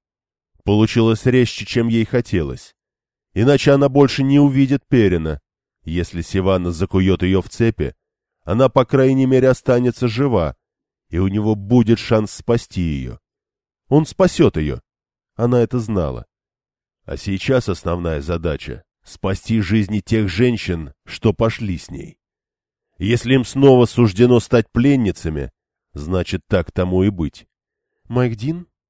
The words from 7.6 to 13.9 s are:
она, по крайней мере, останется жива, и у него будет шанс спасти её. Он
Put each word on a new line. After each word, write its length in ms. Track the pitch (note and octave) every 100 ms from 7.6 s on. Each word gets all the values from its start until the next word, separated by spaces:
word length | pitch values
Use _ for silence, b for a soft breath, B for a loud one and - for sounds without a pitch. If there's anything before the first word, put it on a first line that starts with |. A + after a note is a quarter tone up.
| A2+ - C2+ - _ _ _ _
она, 260 | - A2 C3
по 160 | C3+ B2
крайней 400 | C#3 C3 C3 C3
мере, 240 | C3 C3
останется 580 | B2 - B2 B2 - B2
жива, 480 | A2 C#3+ G#2 D#2 - _ _ _ _ _
и 80 | E2+
у 100 | F#2+
него 280 | G#2 G#2+ G#2
будет 440 | G2 B2 A2 A2+
шанс 320 | - A2 G#2
спасти 500 | - - B2 - F#2+
её. 380 | E2 C#2+ B1 - _ _ _ _ _ _
Он 180 | -